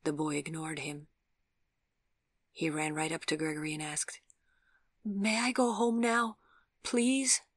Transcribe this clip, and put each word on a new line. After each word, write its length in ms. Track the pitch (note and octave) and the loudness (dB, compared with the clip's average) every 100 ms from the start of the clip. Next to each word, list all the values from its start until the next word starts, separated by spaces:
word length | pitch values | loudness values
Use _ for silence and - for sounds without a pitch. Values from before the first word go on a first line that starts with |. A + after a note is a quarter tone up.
The 80 | - | -4
boy 240 | D3 D#3 D3 | -2 -2 -2
ignored 440 | D3 D#3+ D#3 D3+ | -4 -8 -6 -6
him. 280 | C#3+ D3 D3+ _ _ _ _ _ _ _ _ _ _ _ _ _ _ | -8 -10 -14 _ _ _ _ _ _ _ _ _ _ _ _ _ _
He 180 | - D#3+ | -6 -4
ran 240 | D3+ D#3 | -2 -4
right 180 | D3+ D#3 | -2 -2
up 120 | E3 - | -2 -2
to 100 | D#3 | 0
Gregory 360 | D#3 D3+ D3+ | 0 -2 -4
and 100 | D#3 | -4
asked, 380 | D3+ D3+ - - _ _ _ _ _ _ _ _ | -4 -4 -6 -8 _ _ _ _ _ _ _ _
May 340 | G#3+ G3 G#3 A3 | -6 -2 0 2
I 140 | A#3+ | 2
go 200 | B3+ B3 | 4 2
home 280 | G#3 A#3+ A#3 | 4 2 4
now, 380 | A#3 A#3 A#3 A3+ _ _ _ _ | 2 2 0 -4 _ _ _ _
please? 580 | - A#3+ A#3+ C4+ C4 - - | -2 2 4 4 4 2 0